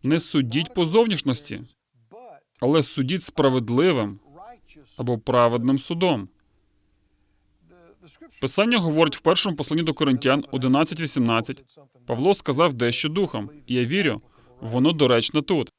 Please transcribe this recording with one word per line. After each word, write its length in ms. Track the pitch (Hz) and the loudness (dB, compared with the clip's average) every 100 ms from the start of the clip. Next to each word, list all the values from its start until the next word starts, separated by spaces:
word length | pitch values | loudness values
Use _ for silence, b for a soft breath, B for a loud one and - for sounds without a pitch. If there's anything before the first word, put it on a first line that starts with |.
Не 160 | 131 160 | 0 0
судіть 540 | - 156 127 127 165 | 0 -2 0 -2 -4
по 120 | - 165 | -2 2
зовнішності. 760 | 196 226 190 143 123 - 104 117 _ _ _ _ 220 247 151 _ _ | 2 2 0 -2 -4 -8 -14 -14 _ _ _ _ -20 -20 -20 _ _
Але 240 | 127 156 | 2 2
судіть 400 | 143 - 131 180 | 2 -2 -2 -2
справедливим 960 | - - 139 127 113 120 180 143 104 95 _ - - 240 _ - 139 - | -6 0 2 2 0 2 2 2 -2 -8 _ -20 -20 -20 _ -20 _ -8
або 200 | 123 117 | -4 -2
праведним 640 | 120 123 120 120 120 135 | 0 4 4 4 0 0
судом. 500 | - 170 180 127 98 _ _ _ _ _ _ _ _ _ _ _ _ _ 165 175 170 _ 170 _ 320 _ | -2 -2 0 0 -4 _ _ _ _ _ _ _ _ _ _ _ _ _ _ _ -20 _ -20 _ -20 _
Писання 360 | 131 - 214 240 | -6 0 2 2
говорить 380 | 165 151 165 - | 0 0 0 0
в 40 | |
першому 360 | - 185 208 - | 0 0 0 -4
посланні 280 | 143 160 | -4 -2
до 100 | 165 | -2
Коринтян 520 | 147 147 127 127 139 135 | 0 0 2 2 0 -2
одинадцять 500 | 131 127 135 156 156 | -4 2 2 0 -2
вісімнадцять: 760 | 156 - 117 113 117 131 - - - _ - | -6 -2 0 0 -4 -12 -16 -20 -20 _ -8
«Павло 280 | 120 156 196 | -2 0 0
сказав 380 | - 135 165 | -2 2 0
дещо 360 | 127 120 117 151 | 2 -2 -2 -4
духом, 400 | 165 190 110 139 151 - | -2 -4 -4 -10 -14 -4
і 80 | 123 | -2
я 100 | 123 | 0
вірю, 360 | 180 175 107 _ b b _ | 0 -2 -4 _ b b _
воно 300 | 117 120 143 | -6 2 2
доречне 500 | 165 131 120 117 151 | 4 4 4 2 -2
тут». 300 | 143 175 101 | 0 -2 -2